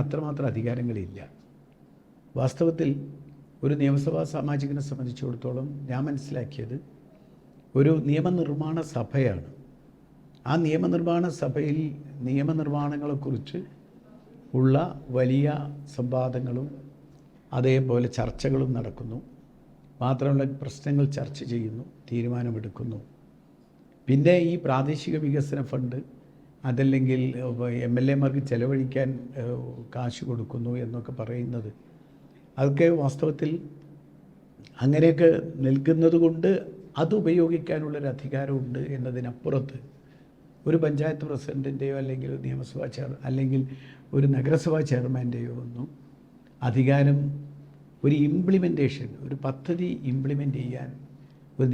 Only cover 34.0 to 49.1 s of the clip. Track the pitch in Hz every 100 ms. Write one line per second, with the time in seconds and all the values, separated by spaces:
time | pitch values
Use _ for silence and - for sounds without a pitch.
34 | - - - - - - - - 127 151
35 | 165 147 165 - 165 135 135 139 147 160
36 | 165 170 165 165 180 196 - - - -
37 | 160 208 165 175 165 165 - 156 151 147
38 | 139 - 135 135 139 135 123 131 147 135
39 | 127 123 123 - - 139 - - - -
40 | - - - _ - - - 160 151 143
41 | 151 147 151 139 - 139 135 135 139 139
42 | 135 131 135 135 131 131 127 - 139 -
43 | 131 135 131 131 131 135 131 - - -
44 | - 139 139 135 165 160 170 156 - 123
45 | 123 127 120 120 120 120 120 120 139 -
46 | - - - - - - 127 127 131 139
47 | 143 143 - - - - - - - -
48 | 139 147 151 180 180 190 180 - 131 143
49 | 110